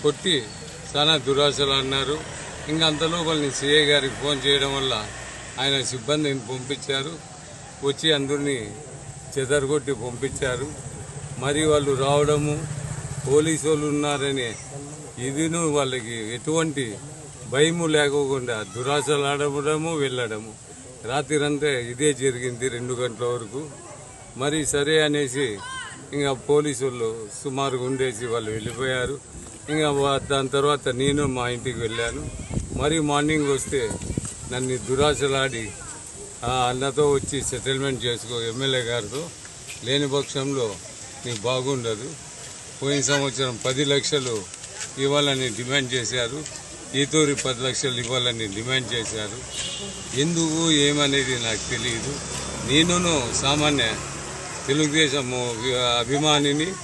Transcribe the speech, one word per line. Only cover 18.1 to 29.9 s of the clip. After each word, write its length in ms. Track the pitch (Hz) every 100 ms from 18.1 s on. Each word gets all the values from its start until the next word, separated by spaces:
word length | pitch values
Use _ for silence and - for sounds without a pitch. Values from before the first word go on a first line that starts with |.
| 143 139 135 123 113 104 95
దురాశలు 500 | 123 147 139 147 139
ఆడడము, 680 | 143 147 143 143 156 160 165
వెళ్ళడము. 580 | 139 127 120 110 110 107 - - - - 110
రాత్రంతా 600 | 135 139 151 147 147 147
ఇదే 460 | 135 120 123 151
జరిగింది 560 | 135 135 123 127 117 131
రెండు 240 | 117 123
గంటల 320 | 127 127 110 120
వరకు. 440 | 120 113 127 151 139 - - - - - 120
మరి 280 | 139 156 143
సరే 360 | 143 143 156
అనేసి 560 | 151 147 139 131 135 101 95 - - - -
ఇంకా 200 | 143 143
పోలీసు 520 | 131 - 147 147 127 135
వాళ్ళు 420 | 123 113 113 104 -
సుమారుగా 400 | 147 131 139 127
ఉండేసి 420 | 127 131 131 104 120
వాళ్ళు 260 | 117 110
వెళ్ళిపోయారు. 680 | 110 110 113 131 127 123 107 - - - - -
ఇంకా 200 | 151
వా-, 280 | 151